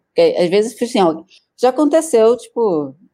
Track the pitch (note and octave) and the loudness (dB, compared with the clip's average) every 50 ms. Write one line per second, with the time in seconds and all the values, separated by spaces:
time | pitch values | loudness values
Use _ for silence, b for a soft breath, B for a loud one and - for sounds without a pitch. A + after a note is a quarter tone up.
0 | _ _ - - E3+ D#3+ - - F3+ E3+ F3 G#3 G#3+ A#3 B3 - B3 A#3 - A3 | _ _ -2 0 2 2 2 0 -2 0 0 0 0 -2 -4 -8 -8 -4 -2 0
1 | F#3+ E3 D#3 D#3+ - b b b b _ _ - - B3+ B3+ - D4+ D4 D4+ D#4+ | 0 0 0 -2 -10 b b b b _ _ -2 -2 0 0 2 0 2 2 0
2 | D#4 D#4+ - A3+ A3 A3 A#3+ A#3 - - - B3 A#3 G#3+ F3 D#3 D3 C3+ C3+ _ | -2 2 2 2 4 4 2 0 -4 -12 -6 -4 -2 -2 -2 -2 -4 -8 -10 _
3 | _ _ | _ _